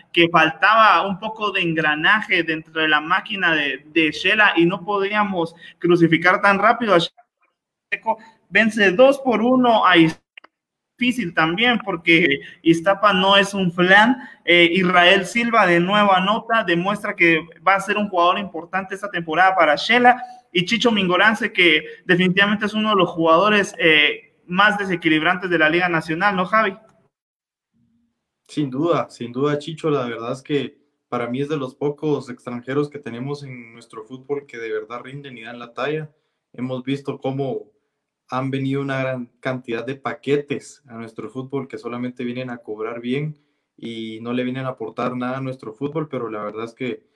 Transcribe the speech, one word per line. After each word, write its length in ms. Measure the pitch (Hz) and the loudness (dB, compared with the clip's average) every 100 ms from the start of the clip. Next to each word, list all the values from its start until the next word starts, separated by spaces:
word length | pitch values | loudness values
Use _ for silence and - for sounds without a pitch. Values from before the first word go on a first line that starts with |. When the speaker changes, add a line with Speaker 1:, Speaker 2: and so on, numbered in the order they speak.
| - | -4
Speaker 1:
que 160 | 175 165 | 2 4
faltaba 760 | 170 160 165 196 220 214 175 196 | 4 4 2 4 6 6 4 2
un 100 | 185 | -4
poco 320 | 220 220 208 | -8 -6 -4
de 120 | 190 | -2
engranaje 840 | 170 160 156 151 175 214 196 185 | -2 0 0 0 2 2 0 -2
dentro 360 | 160 160 160 160 | -2 -6 -6 -4
de 60 | 156 | 0
la 140 | 151 | 0
máquina 520 | 156 190 - 202 175 | 0 -2 -4 -2 0
de, 320 | 156 143 131 151 | 0 -2 -6 -4
de 260 | 160 156 | 0 0
Xela 400 | - 185 214 202 | 0 0 4 4
y 100 | 170 | 4
no 200 | 170 175 | 2 0
podíamos 720 | 175 202 196 214 202 185 165 - - _ | -4 -4 -2 -2 -2 -2 -6 -8 -20 _
crucificar 600 | 175 170 165 160 180 196 | 0 4 4 4 2 2
tan 200 | 202 196 | 2 2
rápido 340 | 214 240 226 | 2 2 2
a 60 | 175 | 2
Xela. 1160 | 165 - _ _ _ _ _ _ _ - 220 214 - _ _ | 0 -8 _ _ _ _ _ _ _ -8 -6 -6 -10 _ _
Vence 440 | 196 220 214 196 | 2 2 2 2
dos 260 | 180 269 269 | 6 6 4
por 240 | 262 214 | 0 0
uno 420 | 240 254 247 220 | 2 4 4 4
a 120 | 185 175 | 6 6
Iztapa. 260 | 160 - _ _ - _ _ _ _ - | 4 2 _ _ -20 _ _ _ _ -4
Difícil 320 | 247 247 180 | -2 -2 -4
también, 460 | 170 160 180 247 233 | 0 0 0 0 0
porque 560 | 202 170 170 165 156 139 - - | -2 -4 2 2 2 -2 -6 -2
Iztapa 520 | 165 165 175 196 208 | 2 2 2 2 2
no 240 | 190 196 196 | 2 4 4
es 180 | 196 | 2
un 160 | 202 185 | -2 -2
flan. 460 | 180 180 202 226 254 - - | 0 4 6 6 2 -8 -8
Eh, 240 | - 175 170 | 2 4 4
Israel 540 | 180 175 185 175 196 185 | 2 2 4 6 4 0
Silva 380 | 233 233 226 | -4 0 2
de 140 | 185 170 | 4 2
nuevo 340 | 175 208 208 | 2 2 4
anota, 520 | 185 185 226 220 226 | 2 2 -2 -2 -2
demuestra 500 | 180 170 185 208 208 | 0 0 -2 -4 -6
que 320 | 202 170 160 170 - | 0 2 2 -2 -4
va 120 | 170 196 | 0 0
a 40 | |
ser 160 | 202 208 | 0 -4
un 120 | 208 | -2
jugador 280 | 180 175 190 | 2 2 2
importante 560 | 196 160 170 185 190 196 | -4 -10 -8 -8 -8 -10
esta 120 | 202 | -8
temporada 460 | 175 165 156 190 | -8 -4 2 2
para 240 | 185 151 147 | 4 2 2
Xela, 420 | - 240 247 240 - - _ | 2 4 4 2 -2 -18 _
y 140 | 180 | -4
Chicho 260 | 175 226 240 | -2 0 0
Mingorance, 640 | 208 185 180 214 214 214 | 0 2 2 2 2 -2
que 320 | 190 175 156 160 - | 2 4 2 0 -8
definitivamente 640 | - 180 185 185 202 214 208 | 0 2 2 2 2 0 -2
es 80 | |
uno 160 | 214 214 | -2 0
de 60 | 202 | 2
los 140 | 175 | 0
jugadores, 680 | 160 165 165 208 208 196 - | 2 4 4 4 2 0 0
eh, 640 | 170 156 147 - - _ 165 | 4 4 4 0 -12 _ -4
más 280 | 180 208 202 | 2 2 2
desequilibrantes 720 | 190 170 165 156 160 185 185 | -2 -2 0 2 2 -2 -2
de 100 | 165 | 2
la 120 | 156 | 2
Liga 180 | 175 180 | 2 0
Nacional, 460 | 165 165 160 202 | -2 -4 -2 0
¿no, 120 | 185 175 | 0 0
Javi? 300 | 220 208 190 - _ _ _ _ _ _ _ _ _ _ _ _ _ _ _ _ | 0 0 -4 -16 _ _ _ _ _ _ _ _ _ _ _ _ _ _ _ _
Speaker 2:
Sin 200 | 151 139 | -6 -4
duda, 400 | 131 170 143 - | -2 0 0 -2
sin 220 | - 120 | -8 -10
duda, 260 | 123 147 147 | -2 -2 -2
Chicho, 300 | 156 156 160 | -6 -6 -2
la 140 | 143 | -2
verdad 280 | 120 113 117 | -4 -8 -8
es 100 | 135 | -10
que 360 | - 143 117 - _ _ _ | -4 -4 -4 -10 _ _ _
para 200 | 120 117 | -8 -6
mí 140 | 127 | -6
es 60 | 143 | -4
de 100 | 156 | -6
los 180 | 160 - | -6 -6
pocos 520 | 147 147 156 139 123 | -6 -4 -4 -4 -6
extranjeros 640 | 120 123 120 127 143 147 | -14 -12 -10 -6 -4 -4
que 80 | 143 | -8
tenemos 460 | 117 117 139 143 | -12 -10 -8 -10
en 280 | 139 127 117 | -12 -18 -20
nuestro 320 | 117 117 113 | -20 -20 -18
fútbol 420 | 107 131 127 143 139 | -16 -16 -8 -8 -8
que 120 | 120 | -12
de 140 | 113 | -8
verdad 300 | 107 107 120 | -8 -8 -12
rinden 340 | 127 139 139 117 | -14 -16 -16 -16
y 40 | |
dan 180 | 113 120 | -16 -16
la 120 | 117 | -14
talla. 380 | - 139 156 151 _ _ _ _ | -8 -6 -6 -10 _ _ _ _
Hemos 300 | - 127 127 | -12 -8 -8
visto 380 | 135 139 139 - | -6 -6 -6 -8
cómo 500 | 135 135 135 107 - _ _ _ _ _ _ | -6 -6 -6 -8 -12 _ _ _ _ _ _
han 200 | 127 135 | -6 -4
venido 320 | 135 135 139 | -4 -4 -4
una 180 | 139 131 | -4 -4
gran 320 | 131 127 120 _ | -4 -6 -10 _
cantidad 460 | 131 127 123 117 123 | -8 -8 -6 -8 -6
de 80 | |
paquetes 880 | 135 117 - 135 147 143 117 - - 123 | -8 -8 -8 -2 -2 -2 -8 -10 -20 -20
a 100 | 113 | -16
nuestro 340 | 113 - 107 | -16 -14 -14
fútbol 360 | 131 131 139 123 | -12 -10 -10 -10
que 120 | 110 | -12
solamente 460 | 117 120 123 123 | -10 -10 -10 -8
vienen 260 | 123 123 127 | -10 -10 -10
a 80 | 120 | -12
cobrar 420 | - 107 110 117 | -12 -10 -10 -8
bien 380 | 120 135 151 151 _ _ _ | -6 -6 -6 -10 _ _ _
y 440 | _ 117 113 110 110 | _ -14 -12 -12 -12
no 140 | 120 | -8
le 100 | 127 | -6
vienen 220 | 123 131 131 | -6 -6 -8
a 40 | |
aportar 460 | - 110 - 123 123 | -10 -10 -8 -8 -6
nada 220 | 123 135 | -8 -8
a 20 | |
nuestro 320 | 131 131 110 | -8 -10 -14
fútbol, 360 | - 143 156 151 | -10 -8 -6 -8
pero 180 | 127 113 | -8 -8
la 140 | 107 | -8
verdad 240 | 104 107 117 | -10 -10 -12
es 80 | |
que 320 | - 127 - _ | -10 -10 -10 _